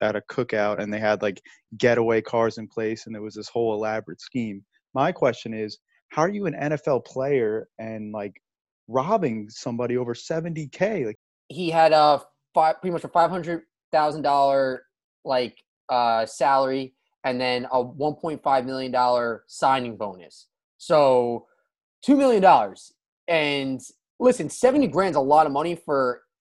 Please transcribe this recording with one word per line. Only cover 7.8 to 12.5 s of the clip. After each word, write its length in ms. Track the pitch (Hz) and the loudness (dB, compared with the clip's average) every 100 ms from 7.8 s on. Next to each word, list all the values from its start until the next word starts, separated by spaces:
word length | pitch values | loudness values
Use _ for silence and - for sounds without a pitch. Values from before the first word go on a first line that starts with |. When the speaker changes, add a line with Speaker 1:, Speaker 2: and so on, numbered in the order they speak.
| 113 110 107 | -12 -12 -10
Speaker 1:
like, 300 | 107 104 - _ _ _ _ - | -10 -10 -14 _ _ _ _ -4
robbing 640 | 127 151 220 151 110 104 | -2 0 0 -2 -4 -10
somebody 460 | - 127 117 120 123 | -12 -8 -4 -2 -2
over 180 | 120 117 | -4 -8
seventy 520 | - 165 170 160 147 | -8 -6 -6 -8 -10
K? 380 | - 196 202 113 | -4 -4 -2 -6
Like 140 | 107 _ _ - | -10 _ _ -16
Speaker 2:
He 200 | 135 170 | -8 -2
had 240 | 160 160 | 4 6
a 280 | 156 151 139 - _ _ | 6 6 4 -2 _ _